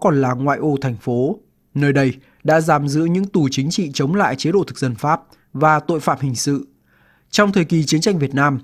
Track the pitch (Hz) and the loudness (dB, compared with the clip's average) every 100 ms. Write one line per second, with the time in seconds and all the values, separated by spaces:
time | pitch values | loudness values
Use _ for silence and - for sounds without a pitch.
0 | 202 143 131 127 139 135 151 139 135 113 | 2 2 0 0 -2 0 -2 -2 -2 -6
1 | - 120 139 214 _ _ _ 143 143 139 | -4 0 0 -4 _ _ _ -2 2 2
2 | 135 131 - _ - 160 160 147 143 147 | 0 -2 -12 _ 0 2 2 0 0 0
3 | 165 180 196 190 139 135 139 180 160 143 | 0 0 0 0 0 0 -2 -2 -4 -2
4 | 139 196 156 131 151 190 - - 131 117 | -2 0 0 0 0 0 0 -4 -6 -2
5 | 147 160 - _ _ 135 156 151 147 160 | -2 -2 -4 _ _ 0 2 2 0 -2
6 | 170 143 139 117 143 143 - _ _ _ | -2 -2 -2 -2 -2 -2 -4 _ _ _
7 | _ _ _ - 208 190 160 165 147 156 | _ _ _ 0 2 2 2 0 2 0
8 | 208 185 135 135 143 131 | 0 0 0 2 2 0